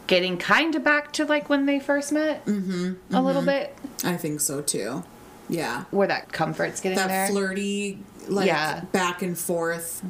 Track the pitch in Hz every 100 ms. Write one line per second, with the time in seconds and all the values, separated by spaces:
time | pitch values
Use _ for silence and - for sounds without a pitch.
0 | - 185 185 180 - 220 330 302 277 294
1 | 294 - 294 294 294 285 277 277 277 285
2 | 285 294 311 - - 208 185 180 180 185
3 | - 196 262 277 269 277 - - - -
4 | 180 170 160 151 - 143 147 135 104 143
5 | 175 - - - - 165 131 120 190 196
6 | 190 147 - - 160 160 165 - 190 190
7 | 185 190 196 202 190 196 202 202 202 -
8 | - - - 196 190 156 156 165 185 196
9 | 180 180 185 175 - 170 165 170 170 -